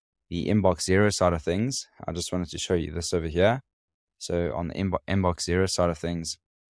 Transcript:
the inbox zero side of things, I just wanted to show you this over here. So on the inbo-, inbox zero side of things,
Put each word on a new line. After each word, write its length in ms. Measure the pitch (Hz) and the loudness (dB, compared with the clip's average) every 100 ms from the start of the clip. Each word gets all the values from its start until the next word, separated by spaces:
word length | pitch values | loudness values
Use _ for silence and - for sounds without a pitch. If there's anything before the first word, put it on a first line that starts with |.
| _ _ - | _ _ -10
the 180 | 85 - | -4 0
inbox 360 | 104 95 90 | 2 4 2
zero 280 | - 92 104 | 2 4 4
side 220 | - 90 | 4 2
of 100 | 85 | 2
things, 440 | 82 90 120 135 - - - | 0 -2 -2 -6 -10 -14 -8
I 60 | |
just 200 | 85 85 | -6 -4
wanted 180 | 90 87 | -4 -6
to 80 | 80 | -6
show 160 | - | -2
you 180 | 90 85 | -2 -2
this 200 | 82 82 | -6 -4
over 160 | 90 80 | -2 -2
here. 340 | 80 98 131 - _ _ _ _ _ | 2 4 2 -4 _ _ _ _ _
So 340 | - 87 87 | -4 -2 -2
on 140 | 60 85 | -2 -4
the 60 | |
inbo-, 240 | - 95 90 - | -2 -2 -2 0
inbox 340 | 98 92 85 | 0 2 0
zero 240 | - 87 92 | 0 0 2
side 220 | - 87 | 2 0
of 80 | 82 | 0
things, 420 | 85 85 80 - _ _ _ | -4 -6 -6 -10 _ _ _